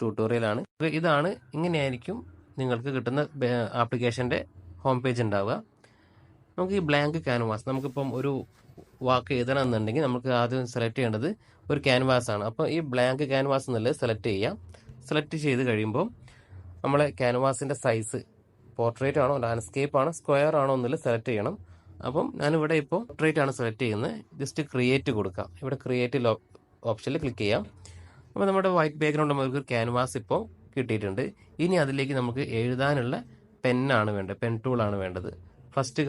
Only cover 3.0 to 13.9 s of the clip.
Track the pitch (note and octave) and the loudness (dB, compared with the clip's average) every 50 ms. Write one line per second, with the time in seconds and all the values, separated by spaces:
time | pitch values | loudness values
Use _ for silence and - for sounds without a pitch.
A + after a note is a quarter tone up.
3 | A2+ B2 C3+ C#3+ D3 - D3 C#3 C3 A#2+ B2 A#2+ A2+ G2+ - A#2+ A#2 A2+ B2+ A#2 | -2 0 0 0 -2 -2 -2 -2 0 0 0 0 0 0 0 0 0 0 0 0
4 | A#2+ A#2 A2+ B2+ B2 B2 - - - - - - - - - - - C3+ C3 B2 | 0 0 0 0 0 0 0 -2 -4 -6 -12 -20 -20 -20 -10 -4 0 0 0 2
5 | B2+ C3 A#2+ A#2+ A#2 G#2+ G2+ G2 G2 A2 C#3+ G#3+ A3 _ _ _ - - _ _ | 0 0 0 2 2 2 2 2 2 0 -2 -4 -6 _ _ _ -20 -20 _ _
6 | _ _ _ - - - - - _ _ _ F3 F#3 F#3+ G3+ G3 E3+ D3 D3 C#3+ | _ _ _ -20 -20 -20 -20 -20 _ _ _ -4 -2 0 0 0 2 2 2 2
7 | D3 D3+ D3+ D#3+ - C3+ B2 A#2+ A#2 A2 G#2+ G#2+ - C3 C3+ C3 C3+ C3+ C3 C#3+ | 2 2 0 -2 -2 0 0 0 0 0 -2 -4 -4 -4 -4 -4 -4 -6 -4 -4
8 | C#3 C3+ A#2 B2+ C3 C#3+ C#3 B2 - - _ _ - - - - - - - - | -4 -4 -4 -2 -2 -2 -2 -4 -6 -10 _ _ -20 -20 -20 -20 -20 -20 -12 -4
9 | C3 B2+ B2+ B2+ B2 - C#3 B2 A#2+ B2+ C3+ C#3 C3+ B2+ A#2 G#2+ G#2+ A2 A2 D#3 | 0 2 2 2 0 0 -2 0 0 0 2 2 2 2 2 0 0 0 0 0
10 | D3+ B2+ B2 B2 B2+ C3 B2 A#2+ A#2+ B2 C3 C3 B2 A#2 - B2 A#2 A2+ - C3+ | 0 0 0 -2 0 0 2 2 2 2 0 -2 -4 -4 -2 -2 -2 -2 0 0
11 | B2 A2+ G#2+ G#2+ C3 F3+ A3 - _ - - - - - D3 C#3+ - C#3 B2+ B2+ | 0 0 0 0 -2 -4 -4 -6 _ -20 -20 -12 -6 -4 -2 0 2 4 4 4
12 | C3 C3 B2+ B2 A#2+ A#2+ G#2 G2+ G2+ A2+ A2+ - D#3 A#2+ D3 E3 D#3+ C#3 B2 B2+ | 4 4 2 2 2 0 -2 -4 -4 -4 -2 -2 -2 0 0 -2 -2 0 2 2
13 | B2 B2+ C3 C3+ D3 C3 C3+ C3+ C3+ C#3 C3+ C3+ - C3+ B2 A2 G#2+ - | 2 2 2 0 0 0 0 0 2 2 0 0 0 0 -2 0 2 0